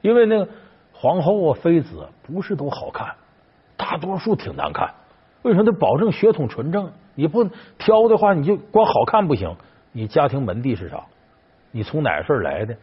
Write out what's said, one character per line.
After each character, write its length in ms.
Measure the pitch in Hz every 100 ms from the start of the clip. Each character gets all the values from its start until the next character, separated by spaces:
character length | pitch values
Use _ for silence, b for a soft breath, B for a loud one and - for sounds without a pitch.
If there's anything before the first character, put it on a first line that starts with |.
因 120 | 202
为 100 | 240
那 140 | 220 220
个 100 | 185 B B B B
皇 280 | - 127 175
后 300 | 160 208 165
啊、 80 | 131
妃 200 | 170 165
子 220 | - 80
啊， 60 | 69 _
不 180 | - 175
是 140 | -
都 160 | 185 139
好 180 | - 127
看， 160 | - - - _ _ _ _ _ -
大 200 | - 165
多 200 | 180 190
数 200 | 226 202
挺 180 | -
难 180 | 71 73
看。 160 | 76 85 - _ _ _ _
为 100 | 247
什 60 | 185
么？ 60 |
得 80 | 220
保 260 | 202 92 131
证 140 | 220
血 200 | - 214
统 160 | - 127
纯 220 | - 139
正， 220 | 202 190 - _ -
你 100 | 151
不 160 | 214 202 B B B
挑 300 | - 220 226
的 100 | 220
话， 160 | 208
你 100 | 175
就 120 | 143 185
光 300 | - 214 220
好 180 | -
看 220 | 117 220 185
不 80 |
行， 220 | 123 87 85 b b b
你 160 | 117 110
家 220 | 156 143
庭 120 | 135
门 200 | 120 98
第 140 | 131 107
是 120 | 87
啥？ 140 | - - _ _ _ _ _ _
你 100 | 113
从 220 | 104 156
哪 180 | 135 76
事 120 | -
儿 80 | 139
来 220 | 78 73
的？ 120 | 110 113